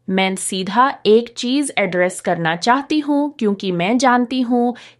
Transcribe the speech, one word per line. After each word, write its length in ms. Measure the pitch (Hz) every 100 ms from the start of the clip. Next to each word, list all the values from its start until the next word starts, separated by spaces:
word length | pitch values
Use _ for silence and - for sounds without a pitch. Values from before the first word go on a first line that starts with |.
| -
मैं 260 | 185 190 190
सीधा 640 | - 190 190 214 262 - 202
एक 280 | 220 233 -
चीज 360 | 240 277 269 -
address 440 | 190 180 180 185
करना 340 | 196 170 165 170
चाहती 440 | 233 262 269 311
हूँ 360 | 294 285 294 -
क्योंकि 320 | 214 202 190
मैं 260 | 175 180 240
जानती 440 | 262 247 247 262
हूँ 340 | 240 247 240 233 - _